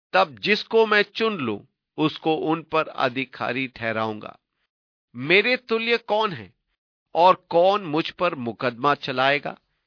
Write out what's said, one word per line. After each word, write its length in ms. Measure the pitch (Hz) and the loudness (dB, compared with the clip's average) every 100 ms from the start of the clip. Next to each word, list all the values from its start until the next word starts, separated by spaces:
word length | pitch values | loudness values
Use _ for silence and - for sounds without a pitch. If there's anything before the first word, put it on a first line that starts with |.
| _ | _
तब 260 | 185 180 113 | 0 0 0
जिसको 480 | 180 208 - 226 220 | 0 0 2 2 4
मैं 160 | 208 | 4
चुन 340 | 202 - 220 202 | 2 0 -2 -2
लूं, 240 | 120 101 - _ _ - | -4 -4 -8 _ _ -2
उसको 380 | 151 - 160 | -2 0 -2
उन 280 | 156 156 165 | 0 0 -4
पर 260 | 147 160 151 | -2 -2 -2
अधिकारी 800 | - 135 123 131 - 117 123 131 | -2 -2 -2 -8 -6 -6 -4 -6
ठहराऊंगा। 720 | - 117 110 110 107 - - _ _ _ _ _ _ _ 120 | -6 -6 -2 -4 -6 -12 -18 _ _ _ _ _ _ _ -8
मेरे 400 | 139 185 220 254 | 0 2 2 0
तुल्य 420 | - 226 226 233 | -2 -4 0 -2
कौन 340 | - 208 214 | 0 -2 -2
है 220 | 135 95 _ _ _ _ _ _ | -4 -14 _ _ _ _ _ _
और 320 | 160 180 180 - | 2 4 4 2
कौन 340 | 170 185 208 | 2 4 2
मुझ 260 | 180 151 165 | 0 -2 -2
पर 240 | - 175 | -2 -4
मुकदमा 600 | 160 120 101 123 117 147 | -2 -6 -4 -4 -2 0
चलाएगा? 640 | 143 - 127 135 143 - - _ _ | 0 -2 0 2 0 -2 -12 _ _